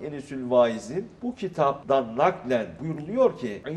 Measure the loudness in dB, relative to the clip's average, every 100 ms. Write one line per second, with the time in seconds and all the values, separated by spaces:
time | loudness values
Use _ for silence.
0 | -10 -10 -10 -8 2 6 6 4 -6 -8
1 | -8 -8 -10 -6 -6 2 2 2 2 0
2 | 2 2 2 2 -2 -2 -2 -8 -6 -6
3 | -4 2 2 2 -8 -8 -8